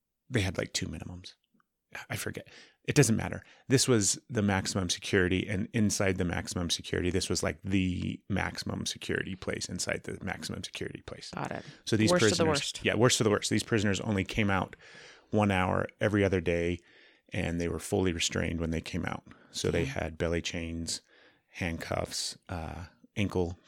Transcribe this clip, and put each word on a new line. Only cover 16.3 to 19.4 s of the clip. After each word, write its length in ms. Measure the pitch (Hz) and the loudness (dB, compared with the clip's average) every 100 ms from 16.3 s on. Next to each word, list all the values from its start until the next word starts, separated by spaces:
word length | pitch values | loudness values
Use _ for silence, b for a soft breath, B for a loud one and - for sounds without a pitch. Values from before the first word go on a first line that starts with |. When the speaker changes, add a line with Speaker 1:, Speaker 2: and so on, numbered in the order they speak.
| 92 | 4
Speaker 1:
day, 380 | 85 85 85 87 b b b b _ | 2 0 0 -2 b b b b _
and 300 | 98 85 85 | -4 -2 0
they 80 | 85 | -2
were 100 | 82 | -4
fully 340 | - 101 92 | -2 0 2
restrained 460 | 85 - 95 87 82 | 0 -2 0 -2 -2
when 100 | 82 | -2
they 100 | 80 | -2
came 240 | - 85 | -4 -6
out. 180 | - - - - | -4 -6 -10 -20